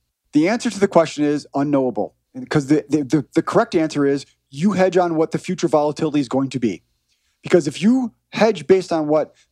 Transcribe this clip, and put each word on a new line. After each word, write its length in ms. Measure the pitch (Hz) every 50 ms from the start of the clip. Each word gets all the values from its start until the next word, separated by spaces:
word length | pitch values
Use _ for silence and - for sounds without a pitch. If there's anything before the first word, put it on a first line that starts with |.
| _ _ _ _ _ _
The 160 | - 151 156
answer 220 | 180 226 240 - 254
to 100 | 196 196
the 80 | 202
question 360 | 196 - 170 165 147 - - 147
is 240 | 147 147 143 117 - -
unknowable, 600 | 139 143 147 143 139 131 127 107 104 95 78 - _ _ _ _
because 340 | 131 127 - - 156 139
the, 180 | 131 151 147 -
the, 160 | - - 156 143
the, 220 | 123 - 156 - - _
the 80 | 165
correct 320 | 165 - - - 226 220 -
answer 320 | 175 160 151 - 147 143
is 200 | 139 139 143 - _ _ _ _ _
you 220 | - 139 165 208 190
hedge 240 | 180 185 190 175
on 180 | 185 180 175 165
what 160 | 156 160 156
the 80 | - 160
future 280 | - - 185 156 -
volatility 520 | 160 - 151 147 151 147 - 160 156 139 147
is 100 | 139 117
going 200 | - 131 135 131
to 100 | - 127
be. 240 | 123 110 90 78 _ _ _ _ _ _ _ _ _ _ _ _
Because 260 | _ - - 175 151
if 140 | 151 - -
you 320 | 156 214 247 262 254 226 - _ _ _
hedge 380 | - - 202 233 220 170 147
based 240 | - 190 190 180 -
on 160 | 170 160 156
what 280 | 147 151 156 139 - _ _ _ _